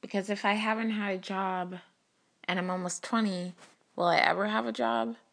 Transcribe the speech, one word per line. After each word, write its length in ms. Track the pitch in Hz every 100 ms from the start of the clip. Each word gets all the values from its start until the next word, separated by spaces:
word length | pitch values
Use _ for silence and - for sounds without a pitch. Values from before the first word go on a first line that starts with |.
Because 280 | 208 202 196
if 160 | 202 208
I 80 |
haven't 380 | 208 220 220 226
had 240 | 214 202 190
a 20 |
job 600 | - 190 190 185 180 180 - _ _ _ _ _
and 160 | - 180
I'm 100 | 185
almost 340 | 185 180 -
twenty, 500 | - 226 214 185 180 175 - _ _ -
will 100 | 175
I 120 | 165
ever 300 | - 175 208
have 180 | 220 233
a 80 |
job? 420 | 226 233 233 233 233 _